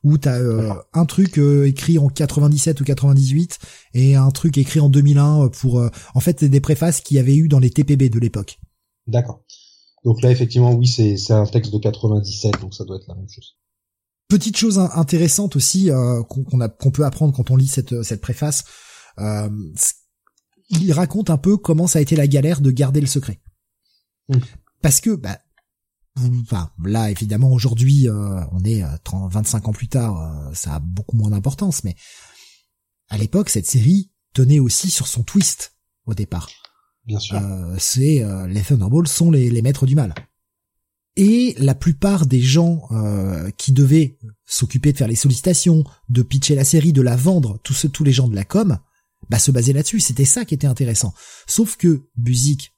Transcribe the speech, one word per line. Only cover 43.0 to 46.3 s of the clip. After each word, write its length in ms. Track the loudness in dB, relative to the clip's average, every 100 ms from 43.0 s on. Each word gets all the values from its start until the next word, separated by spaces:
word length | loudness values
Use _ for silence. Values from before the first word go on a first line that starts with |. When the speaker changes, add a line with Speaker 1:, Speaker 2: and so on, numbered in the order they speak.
| -2 -2 -4 -4 -8 -8
Speaker 1:
qui 140 | 0
devaient 480 | 4 6 4 2 -4 -20 -20 _
s'occuper 480 | -6 -2 0 0
de 40 | 0
faire 100 | -2
les 80 | 0
sollicitations, 680 | 0 0 0 0 2 2 0 _ -4
de 140 | -2
pitcher 320 | 0